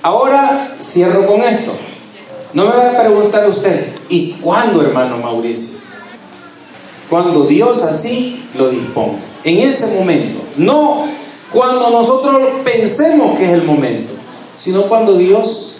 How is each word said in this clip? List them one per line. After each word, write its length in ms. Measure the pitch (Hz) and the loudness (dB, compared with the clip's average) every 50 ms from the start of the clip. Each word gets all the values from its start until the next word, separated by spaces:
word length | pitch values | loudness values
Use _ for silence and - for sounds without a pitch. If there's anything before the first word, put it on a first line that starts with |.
Ahora 720 | - 165 202 233 269 269 269 277 277 269 277 277 - - - - | 0 2 2 2 2 4 4 2 2 2 0 -2 -4 -8 -8 -6
cierro 460 | - - - 175 180 175 180 196 196 | -4 0 2 2 2 4 4 2 4
con 140 | 196 208 220 | 4 2 2
esto. 320 | 247 233 214 - - - - - - - - - - - - - - - - - - - - | 2 2 0 -2 -4 -6 -8 -10 -12 -16 -18 -20 -20 -20 -20 -20 -20 -20 -18 -18 -18 -6 -2
No 120 | 156 196 | 0 0
me 100 | 214 240 | 2 4
va 160 | 247 247 247 | 4 2 2
a 100 | 247 247 | 2 2
preguntar 480 | 226 220 208 202 208 208 214 214 208 202 | 2 4 4 4 2 2 2 2 2 2
usted, 380 | 180 - - 190 165 - - - - - - - | 0 0 0 0 0 0 -4 -8 -12 -16 -6 -2
"¿Y 240 | 175 170 - - - | 0 0 0 -2 -8
cuándo, 480 | - - 165 185 226 233 220 185 165 | -6 -2 0 0 0 0 2 2 2
hermano 360 | 143 135 - 127 127 127 123 | 2 2 0 -2 -2 -2 -4
Mauricio?". 640 | 120 117 117 113 117 113 117 113 113 117 117 113 - - - - - - - - - - - - - - - - - - - - - - - - - - - | -6 -6 -6 -6 -4 -4 -4 -6 -6 -8 -10 -14 -16 -18 -20 -20 -20 -20 -20 -20 -20 -20 -20 -20 -20 -20 -20 -20 -20 -20 -20 -20 -20 -20 -20 -20 -20 -6 -2
Cuando 340 | 165 170 180 175 160 147 139 | -2 0 0 2 2 2 2
Dios 400 | 120 151 180 226 247 233 - - | 4 2 2 4 2 2 0 0
así 600 | 160 156 156 - 233 247 254 254 - - - - - - | -2 -2 -2 -2 -2 -2 -4 -4 -6 -8 -12 -16 -12 -4
lo 140 | 131 131 127 | -2 -2 0
disponga. 500 | 127 117 - - - 120 110 104 101 - - - - - - | 0 -4 -6 -6 -4 -4 -4 -4 -6 -8 -12 -16 -18 -6 -2
En 140 | 156 170 196 262 277 | 0 0 2 2 2
ese 280 | 262 - 226 214 202 | 0 0 -2 -2 0
momento. 440 | 190 190 175 160 - - - - - - - - | 0 0 0 0 0 -2 -4 -8 -10 -10 -8 -2
No 520 | 139 170 226 285 302 294 - - - 151 - - - - - - - - - | 0 0 2 2 2 2 2 0 -2 -4 -6 -8 -12 -14 -18 -18 -20 -16 -2
cuando 380 | - 226 254 254 254 247 240 240 | 0 0 2 2 0 0 2 2
nosotros 520 | 233 233 233 233 262 262 269 285 277 269 262 262 262 262 262 | 2 2 4 2 2 2 2 2 2 2 2 0 -2 -2 -2
pensemos 720 | 247 233 226 214 202 - - 302 330 156 147 - - - | -2 0 0 0 0 0 2 2 4 4 4 2 2 0
que 80 | - 190 | 0 2
es 60 | 175 | 2
el 120 | 175 170 165 | 2 2 2
momento, 500 | 160 147 143 135 120 113 110 110 - - - - - - - - - - | 2 0 0 0 -2 -4 -6 -8 -10 -14 -16 -16 -20 -20 -20 -20 -20 -12
sino 260 | - - 190 185 196 202 | -8 -6 -2 0 0 0
cuando 340 | 202 226 226 220 208 190 | 2 2 2 4 4 4
Dios 560 | 175 180 185 202 226 220 226 - - - - - | 4 4 4 4 2 2 -2 -4 -6 -10 -14 -16